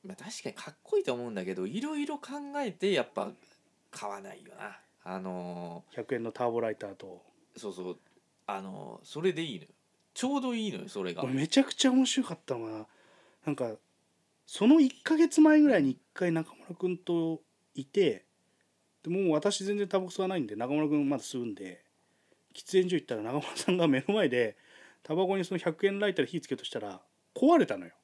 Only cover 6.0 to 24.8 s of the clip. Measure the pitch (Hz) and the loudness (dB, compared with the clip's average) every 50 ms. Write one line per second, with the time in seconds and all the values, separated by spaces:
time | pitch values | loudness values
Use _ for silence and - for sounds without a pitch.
6 | 113 - 135 117 117 113 - - 123 120 117 117 117 110 107 - - 101 95 _ | -8 -6 -6 -6 -6 -8 -6 -4 -4 -2 -2 -2 -4 -4 -6 -6 -10 -14 -12 _
7 | - 95 90 87 _ _ _ _ _ _ _ 117 110 104 92 92 90 90 87 - | -16 -18 -18 -20 _ _ _ _ _ _ _ -14 -12 -12 -10 -10 -10 -10 -12 -12
8 | _ _ _ _ _ _ _ _ _ - 101 95 95 95 95 101 - - 58 - | _ _ _ _ _ _ _ _ _ -8 -8 -8 -8 -12 -14 -14 -14 -14 -16 -18
9 | - - - 147 165 190 165 156 170 151 110 85 78 _ _ _ _ _ _ _ | -18 -14 -10 -2 -2 -2 -2 -2 -6 -8 -8 -12 -14 _ _ _ _ _ _ _
10 | _ _ _ - 247 262 285 277 247 254 240 226 220 202 185 190 190 190 - 208 | _ _ _ -4 -2 -2 0 -2 -2 -2 -2 -2 -4 -4 -6 -8 -10 -8 -8 -6
11 | 185 180 175 - - 127 131 135 147 165 - 269 269 - - - - 262 254 262 | -4 -4 -4 -4 -4 -2 0 -2 -2 4 4 4 4 2 0 2 2 4 4 4
12 | 262 254 - 269 254 - 165 - _ - 131 117 113 110 110 107 110 _ _ _ | 4 4 2 -2 -2 -2 -6 -12 _ -8 -6 -6 -6 -8 -8 -10 -12 _ _ _
13 | _ _ _ _ _ _ _ _ _ 151 143 - 127 117 107 - _ _ _ _ | _ _ _ _ _ _ _ _ _ -6 -4 -2 -4 -4 -4 -8 _ _ _ _
14 | _ _ _ _ _ _ _ _ _ - - - 202 240 302 330 277 262 - - | _ _ _ _ _ _ _ _ _ -16 -4 4 6 8 8 8 8 4 2 -4
15 | _ - 320 311 330 302 - - 302 311 302 302 302 285 240 180 139 135 131 - | _ 0 4 4 4 4 8 8 8 10 10 8 8 8 8 6 4 2 0 -2
16 | _ _ _ - 185 175 165 165 156 - - - - - 175 _ 185 185 180 180 | _ _ _ -2 0 2 2 0 -2 -4 -12 -20 -16 -16 -8 _ -2 -2 -2 -4
17 | _ - 175 170 165 165 165 156 _ _ _ _ _ _ _ - 135 _ - 202 | _ -2 0 0 0 -2 -4 -6 _ _ _ _ _ _ _ -12 -12 _ 2 4
18 | 185 147 104 92 _ _ _ _ _ _ _ _ _ _ _ _ _ _ _ _ | 4 4 2 0 _ _ _ _ _ _ _ _ _ _ _ _ _ _ _ _
19 | - 156 175 190 196 175 151 151 151 202 196 - 190 196 208 208 202 196 - 190 | -6 -4 -2 2 4 4 4 4 2 0 0 0 -2 -2 -2 -2 -2 0 0 -2
20 | 190 180 - - 190 190 190 175 131 101 104 107 117 127 147 151 151 147 151 147 | -2 -2 -4 -4 -2 -2 0 -2 -2 -4 -4 -6 -2 0 0 0 2 2 2 0
21 | 143 139 143 127 - - - 127 120 117 101 95 98 92 90 - _ _ _ _ | 2 0 -2 -4 -4 -8 -6 -6 -6 -6 -8 -10 -12 -14 -14 -18 _ _ _ _
22 | _ _ _ _ _ _ _ _ _ _ _ - - - 185 190 185 180 180 151 | _ _ _ _ _ _ _ _ _ _ _ -20 -12 2 2 2 2 4 0 -2
23 | - - 123 107 107 117 131 147 143 - - - - - 180 180 170 156 135 131 | -2 -4 -6 -6 -4 -4 -4 -4 -4 -4 -8 -4 0 0 2 4 4 4 4 2
24 | - - 202 220 190 135 123 123 117 107 - _ _ _ - - | 2 0 2 2 2 4 4 2 2 0 -2 _ _ _ -20 -20